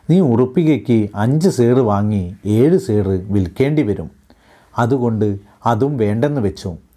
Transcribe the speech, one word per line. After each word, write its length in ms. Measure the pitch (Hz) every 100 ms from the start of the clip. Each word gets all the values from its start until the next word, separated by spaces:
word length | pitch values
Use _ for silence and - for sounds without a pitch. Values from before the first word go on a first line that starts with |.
| -
"നീ 100 | 180
ഉറുപ്പികയ്ക്ക് 920 | 147 113 127 185 156 127 113 113 101 98
അഞ്ച് 340 | 117 156 185
സേറ് 280 | 127 120 127
വാങ്ങി 580 | 113 101 107 101 87 - 98
ഏഴ് 320 | 107 147 185
സേറ് 300 | 180 107 98
വിൽക്കേണ്ടി 760 | 95 101 101 87 - 135 151
വരും. 300 | 107 90 80 - _ _ _ _ _ -
അതുകൊണ്ട് 600 | 117 135 120 110 107 98 - _ 117
അതും 320 | 110 139 139
വേണ്ടെന്ന് 440 | 104 110 147 143
വെച്ചു." 340 | 101 - 92 80 _